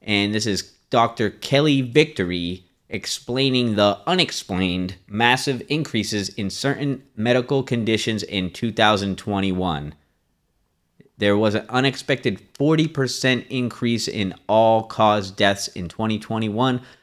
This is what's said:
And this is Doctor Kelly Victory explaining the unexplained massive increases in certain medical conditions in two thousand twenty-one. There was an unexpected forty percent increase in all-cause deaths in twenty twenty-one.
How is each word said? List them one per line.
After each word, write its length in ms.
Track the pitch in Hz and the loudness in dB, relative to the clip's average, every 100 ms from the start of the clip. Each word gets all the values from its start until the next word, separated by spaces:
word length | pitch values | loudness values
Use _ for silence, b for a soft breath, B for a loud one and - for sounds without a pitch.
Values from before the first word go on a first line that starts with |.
And 320 | - 101 101 | -2 0 0
this 140 | 107 110 | -2 -2
is 160 | 92 - _ _ | -4 -6 _ _
Doctor 400 | 120 113 - 107 | 2 2 0 -4
Kelly 520 | - - 139 151 139 | -4 0 2 4 2
Victory 840 | 123 135 156 - 90 87 87 90 - _ _ | 2 2 2 0 -2 -2 -4 -8 -12 _ _
explaining 880 | 104 - - - 127 135 127 120 104 | -12 -8 -8 -6 -2 0 2 0 2
the 240 | 104 98 - | 2 2 0
unexplained 880 | 185 156 - - 92 92 90 92 92 - | 0 0 -4 -6 -2 0 -2 -4 -8 -8
massive 540 | 104 120 131 143 123 - | 2 4 4 0 -4 -4
increases 600 | 151 151 113 98 107 95 | -4 -2 -2 -2 -2 -4
in 200 | - 98 | -4 -6
certain 540 | - 135 139 143 131 - - | -4 -4 -2 -4 -4 -8 -4
medical 460 | 117 123 123 139 | 2 2 2 -2
conditions 640 | 131 120 110 110 - 110 | 0 -2 0 0 0 -4
in 260 | 90 98 90 | -4 -4 -4
two 220 | - 117 | -4 -4
thousand 460 | 107 107 104 98 92 | 2 2 2 0 -4
twenty-one. 760 | - 101 98 92 92 76 73 - _ _ _ _ _ _ _ _ _ _ _ - | -4 -2 0 0 -2 -2 -6 -14 _ _ _ _ _ _ _ _ _ _ _ -2
There 200 | 101 101 | 2 4
was 180 | 110 107 | 2 0
an 100 | - | -2
unexpected 720 | 123 135 131 - 131 123 95 - - | 0 0 -2 -4 -2 -2 -4 -8 -2
forty 320 | 143 160 156 | 2 2 2
percent 580 | 151 127 - 131 123 - | -2 -4 0 0 0 -2
increase 580 | 131 123 - 120 117 - | -4 -4 -2 -2 0 -2
in 260 | 107 98 - - | -2 -4 -4 2
all-cause 840 | 107 113 110 - - 107 104 95 | 4 6 4 0 2 4 4 0
deaths 360 | 95 101 98 - | 0 2 2 -4
in 180 | - 85 | -8 -10
twenty 320 | - 110 107 | -4 -4 -4
twenty-one. 640 | - 110 110 104 127 123 123 B | -4 -4 -2 0 0 0 -6 B